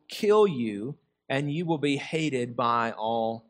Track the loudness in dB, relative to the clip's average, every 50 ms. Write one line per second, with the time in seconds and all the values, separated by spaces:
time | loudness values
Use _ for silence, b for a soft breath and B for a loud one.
0 | _ -14 -6 0 2 4 6 6 6 6 4 0 -4 -4 -4 -6 -6 -8 -10 -12
1 | _ _ _ _ _ -4 -2 -2 -2 -2 -2 -2 0 0 0 0 0 0 0 -2
2 | -4 -4 -4 -2 0 0 0 -2 -2 -4 -2 -2 0 2 2 2 0 0 -2 -4
3 | -4 -2 -2 -2 -2 -2 -4 -6 -10